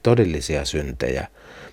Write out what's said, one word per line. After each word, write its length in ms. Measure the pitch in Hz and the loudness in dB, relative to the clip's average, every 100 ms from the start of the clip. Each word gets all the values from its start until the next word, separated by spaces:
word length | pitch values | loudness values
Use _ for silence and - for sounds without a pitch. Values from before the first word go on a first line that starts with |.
todellisia 600 | 117 117 95 76 - 76 71 | 4 4 4 0 -2 -4 -2
syntejä 600 | 80 69 65 62 65 - _ - - - | -4 -4 -4 -4 -4 -6 _ -20 -20 -20